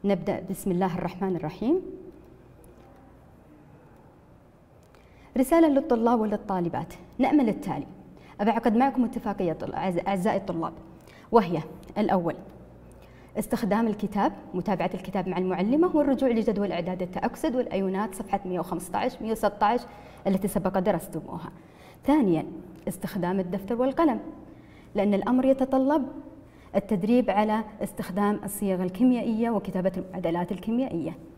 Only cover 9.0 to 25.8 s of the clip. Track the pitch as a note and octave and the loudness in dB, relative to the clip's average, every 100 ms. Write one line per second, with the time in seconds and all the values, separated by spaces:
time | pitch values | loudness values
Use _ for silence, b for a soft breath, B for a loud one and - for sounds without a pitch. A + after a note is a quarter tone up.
9 | A3+ A#3 G#3+ G3+ F#3 G#3 - - F#3+ F3 | 0 0 -6 -2 -2 -2 -6 -4 -2 -2
10 | - G3 G3+ G3 G3 E3+ D#3+ - - - | 0 0 2 0 -2 -4 -4 -8 -20 -20
11 | B B B A3+ F3+ F3 - - - - | B B B 4 4 -2 -4 -14 -8 -2
12 | G#3+ F#3+ E3 - - - - - - B | 2 2 0 -4 -12 -18 -20 -20 -20 B
13 | B B B F#3+ - - G3 G3+ A#3 G#3 | B B B -8 -4 -2 0 2 0 -2
14 | F#3+ G#3 B3+ - - F3+ F3 F#3+ F3+ F#3 | -4 0 0 -2 -8 -6 -2 -2 -2 -4
15 | - F#3+ F3+ E3+ F#3 E3+ G3+ C#4+ F4+ D#4 | -6 -4 -2 -2 0 0 2 4 4 4
16 | C#4+ C4 C4 A3+ A3 G3+ G3+ E3+ F3 F#3 | 2 2 2 2 2 0 0 -2 -4 -4
17 | F3+ F3+ A#3+ - D#4 B3 A#3+ F#3+ G3 F#3+ | -6 -4 -4 -2 -2 0 -2 -2 0 -2
18 | A3 - G#3+ G3 F#3 F3+ E3 E3+ - G3+ | -4 -6 -4 -4 -2 -4 -4 -6 -4 -2
19 | B3+ C4 A3 A3 G#3 G3+ G#3 A#3+ - B | -2 -4 -4 0 0 2 2 2 -2 B
20 | B B - F#3+ G3 G3+ F#3 F#3 F#3 F#3 | B B 0 0 0 0 0 0 2 0
21 | - D#3+ - E3 E3 B B B B B | -2 -10 -10 -12 -12 B B B B B
22 | - D4+ G#3 D#3+ - - - - - - | 4 4 6 4 0 -10 -16 -10 -8 -8
23 | - G3 F3 G3 F3+ G3 G3 A#3 B3+ C4+ | -6 -2 0 0 -2 -4 -4 0 0 4
24 | E4 A3 - - - B B B B - | 2 2 -6 -16 -20 B B B B 0
25 | G3+ G3+ - B3+ C4 C4+ C4 C4 | 2 2 2 2 4 4 2 2